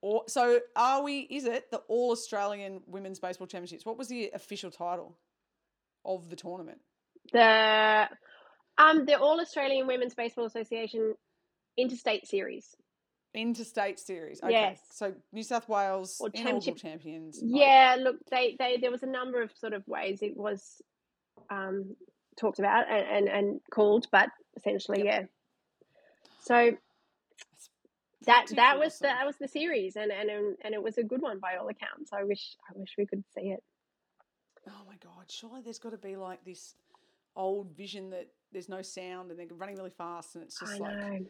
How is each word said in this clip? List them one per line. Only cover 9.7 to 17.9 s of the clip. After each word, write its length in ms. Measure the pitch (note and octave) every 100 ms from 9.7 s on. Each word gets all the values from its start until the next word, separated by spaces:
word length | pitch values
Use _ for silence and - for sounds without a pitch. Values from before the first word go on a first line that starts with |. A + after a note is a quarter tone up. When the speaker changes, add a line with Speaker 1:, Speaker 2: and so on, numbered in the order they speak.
| C4+ C4
Speaker 2:
Women's 260 | B3 B3
Baseball 320 | B3 A#3 A#3 A#3
Association 720 | A#3 A3 A3+ A3 A3+ A3 A3 _ _ _ _ _ -
Interstate 500 | B3+ B3 - G#3+ -
Series. 480 | G3 F#3+ - - _ _ _ _ _ _
Speaker 1:
Interstate 680 | G#3+ A3+ A3+ A3+ - G3+ F#3+
Series. 400 | - F#3 D#3 -
Okay. 80 | A3+
Speaker 2:
Yes. 280 | A3+ G#3 F#3+ _
Speaker 1:
So 240 | - G3+ F#3+ _
New 80 | G#3
South 240 | A3 A#3+ A3+
Wales 500 | G#3 G3 F#3+ F#3 -
Speaker 2:
Or 100 | A3
Speaker 1:
inaugural 300 | A3 A#3+ B3
Speaker 2:
championship. 160 | E3+ F3 F3
Speaker 1:
champions. 480 | D#3 D#3 E4 D#4+ -
Speaker 2:
Yeah, 540 | A#3 C4 C#4 C4+ C4